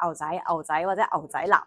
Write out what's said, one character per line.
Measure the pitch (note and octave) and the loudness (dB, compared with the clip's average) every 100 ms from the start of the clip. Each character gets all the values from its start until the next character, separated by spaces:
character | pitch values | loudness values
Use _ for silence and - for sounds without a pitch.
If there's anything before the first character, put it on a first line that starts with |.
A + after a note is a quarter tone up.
牛 | E3+ | -4
仔、 | D#3 D3+ F3 - | -2 -4 -4 -2
牛 | E3 | -4
仔 | D3+ D#3 F#3 | 0 0 0
或 | F#3+ | 0
者 | A3 | 0
牛 | D#3+ D3 | -2 -4
仔 | C#3+ F3 | -4 4
藍 | F#3 | 4